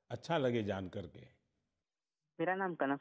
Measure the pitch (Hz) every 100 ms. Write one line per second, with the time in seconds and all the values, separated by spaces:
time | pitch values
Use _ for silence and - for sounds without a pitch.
0 | _ 117 - 156 127 120 104 95 92 104
1 | 87 - - - _ _ _ _ _ _
2 | _ _ _ - 170 185 190 165 139 139